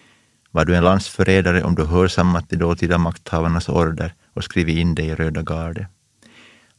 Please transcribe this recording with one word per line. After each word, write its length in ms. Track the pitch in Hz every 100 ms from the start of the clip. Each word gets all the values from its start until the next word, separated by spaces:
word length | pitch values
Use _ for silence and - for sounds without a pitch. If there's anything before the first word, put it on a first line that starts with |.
| _ _ _ _ _
Var 140 | 82
du 120 | 78 87
en 80 |
landsförrädare 800 | 87 98 - - 95 95 87 90
om 120 | -
du 100 | 82
hörsammat 680 | 78 90 92 - 90 85 -
de 60 | 85
dåtida 420 | 85 85 85 85
makthavarnas 720 | 82 82 - 82 82 85 -
order 460 | 78 82 80 82 - _
och 100 | -
skrivit 320 | - 90 82 82
in 180 | 85
dig 120 | 78 80
i 80 |
Röda 280 | 80 80 80
gardet? 440 | 80 80 82 78 95 _ _ _ _ - - _ _